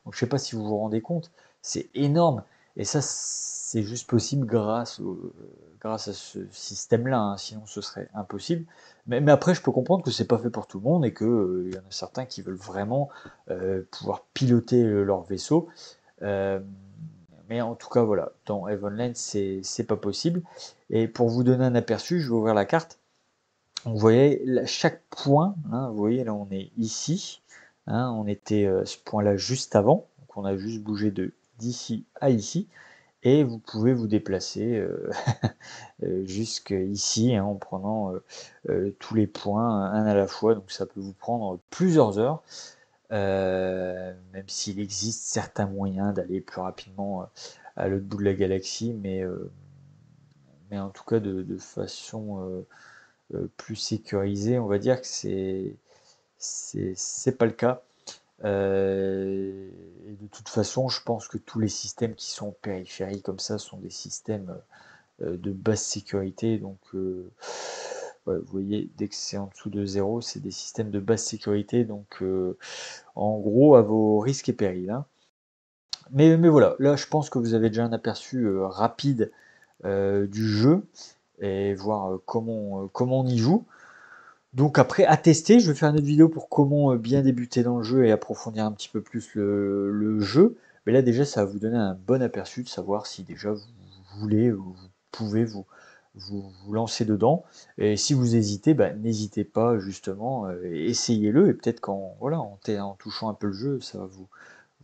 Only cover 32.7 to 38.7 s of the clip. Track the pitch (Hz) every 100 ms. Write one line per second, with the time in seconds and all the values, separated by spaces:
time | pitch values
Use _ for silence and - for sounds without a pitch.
32.7 | - - - _ _ 120 143 135 113 -
33.7 | 110 113 127 110 104 - 92 - 101 110
34.7 | 113 90 90 50 - - - 110 - -
35.7 | - - - 90 92 95 98 110 - -
36.7 | 95 95 98 - 113 117 113 98 101 -
37.7 | 95 101 110 98 92 - - - _ -